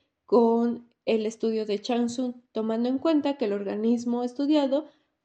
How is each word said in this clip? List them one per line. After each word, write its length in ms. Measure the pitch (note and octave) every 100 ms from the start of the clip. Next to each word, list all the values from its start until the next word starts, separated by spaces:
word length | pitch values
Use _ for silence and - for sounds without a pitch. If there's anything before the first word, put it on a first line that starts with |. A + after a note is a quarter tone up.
| _ _ -
con 640 | B3 A3+ A#3 A#3+ A#3 - _ -
el 200 | A3 G#3+
estudio 400 | A3+ A3+ A3 G#3+
de 140 | G3+
Chang 280 | A3+ A#3+ A#3+
Sun, 360 | A#3+ B3+ A#3+ _
tomando 360 | A3 A3 A3+ B3
en 120 | C4
cuenta 360 | E4 D4+ C#4+ C#4+
que 80 | A3
el 80 |
organismo 720 | G3+ G3+ G#3 A3+ A#3+ A#3+ A#3+
estudiado 600 | B3 B3 C#4+ D4+ C4+ C#4 D4+ _ _ _